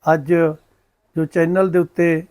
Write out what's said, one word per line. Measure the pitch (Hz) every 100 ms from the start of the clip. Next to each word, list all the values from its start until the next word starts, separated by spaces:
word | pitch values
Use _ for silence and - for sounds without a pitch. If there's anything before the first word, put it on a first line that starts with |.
ਅੱਜ | - 160 139 170 165 156 _ _ _ _ _ -
ਜੋ |
ਚੈਨਲ | 160 - 165 180 190
ਦੇ | 180
ਉੱਤੇ | 165 - 170 160 175